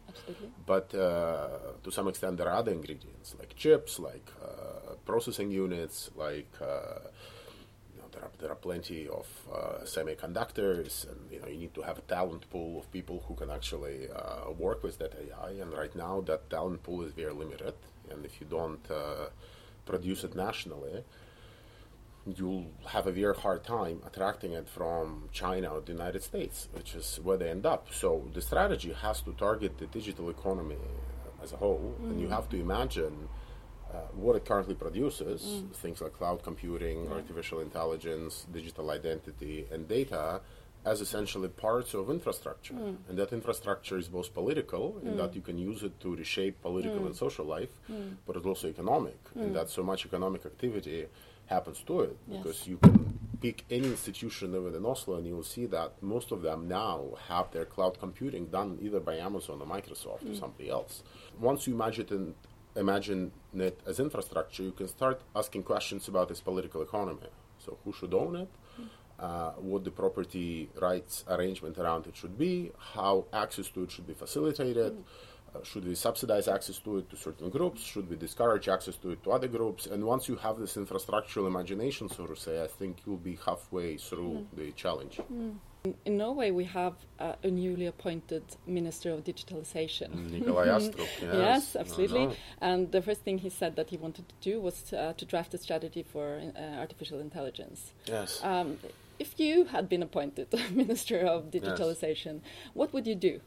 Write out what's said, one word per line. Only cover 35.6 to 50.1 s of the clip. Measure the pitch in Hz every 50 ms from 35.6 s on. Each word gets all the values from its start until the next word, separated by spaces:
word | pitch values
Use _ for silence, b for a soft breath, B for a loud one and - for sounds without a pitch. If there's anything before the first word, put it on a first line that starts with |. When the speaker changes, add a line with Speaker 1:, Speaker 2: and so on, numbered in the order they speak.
| 190 190 185
Speaker 2:
things | - - 85 85 -
like | 87 80 -
cloud | - 90 87 87 85 -
computing, | 85 82 - - 87 85 82 82 82 80 82 82
Speaker 1:
Yeah. | 78 78 80
Speaker 2:
artificial | 78 82 85 82 82 - 82 80
intelligence, | 80 76 76 82 82 82 80 78 80 82 80 80 80 78 - - - 87 87
digital | 85 80 82 - - 78 78
identity, | 76 76 78 82 80 78 - - - - - 76 76 78 71 65
and | 80 80 80 78
data, | 107 131 135 131 95 78 76 80 87 95 - B B B B B B - -
as | - 110 104
essentially | 101 - - 104 104 95 - 98 92 90
parts | - - - 110 117 123 127 - -
of | 101 95 113
infrastructure. | 151 175 - - - - - 71 71 - - - 262
Speaker 1:
Mm. | 247 220 202 185 185 - 92
Speaker 2:
And | 92 92
that | 101 - 120
infrastructure | 113 107 117 107 - - 101 98 - - - 98
is | 92 87
both | 82 90 90 90 - -
political, | 85 90 120 156 - - - 90 87 117 170 220 208 -
in | - 214
Speaker 1:
Mm. |
Speaker 2:
that | 98 87 87 -
you | 98
can | 87 - 85
use | 87 90 98 110 104 107
it | 98 - -
to | - 92 87
reshape | 82 82 - - 95 95 98 - -
political | - 87 90 92 90 - - 101
Speaker 1:
Mm. | 95
Speaker 2:
and | 92 90
social | - - 139 - - 76
life, | 76 78 - 113 - - - - -
Speaker 1:
Mm. | 220 214 196 196 - - -
Speaker 2:
but | - 90
it's | 90 82
also | 95 92 - - 82
economic, | 80 - 85 101 135 151 110 76 - - - - -
in | 233 220 208
Speaker 1:
Mm. | 190
Speaker 2:
that | 80 82 -
so | - - 92
much | 95 95 92 -
economic | 90